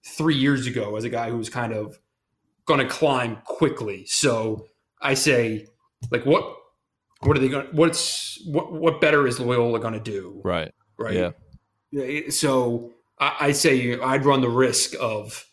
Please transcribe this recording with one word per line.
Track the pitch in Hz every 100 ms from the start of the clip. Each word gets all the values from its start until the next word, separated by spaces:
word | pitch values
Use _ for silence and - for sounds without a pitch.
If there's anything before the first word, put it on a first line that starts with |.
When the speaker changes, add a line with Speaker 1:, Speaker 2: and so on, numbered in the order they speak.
| -
Speaker 1:
three | - 160 143
years | 135 135 123
ago | 117 104 107
as | 113
a |
guy | 117 117
who | 117
was | 110
kind | 127 117
of | 110 107 - _ _ _ _ _ _ -
gonna | 143 127
climb | - 156 131 117 110 -
quickly. | - 156 - 107 98 -
So | - 139 113 113 107 - _ _ _
I | 143
say, | 135 151 123 113 110 - _ _ _ 120
like, | 120 131
what, | 156 - - _ _ _ _ _ _
what | 135 147
are |
they | 131
gonna, | 139 -
what's, | 151 165 165 - - - - 175
what, | 147 -
what | 160 160 156
better | 156 147 135
is | 120
Loyola | 120 120 120 113
gonna | 113 110
do? | 107 101 90 98
Speaker 2:
Right. | 92 85 78 _ _ -
Speaker 1:
Right. | 113 95
Speaker 2:
Yeah. | 87 - _ - _ _ _
Speaker 1:
Yeah, | 143
it, | 131 147 151
so | - 143 131 120 120 117 _ _ _
I, | 139 -
I | 143
say | 147 165 131 120 120
I'd | 127 135 139
run | 135
the | 123
risk | 117 127 110 - -
of | 117 107 107 - -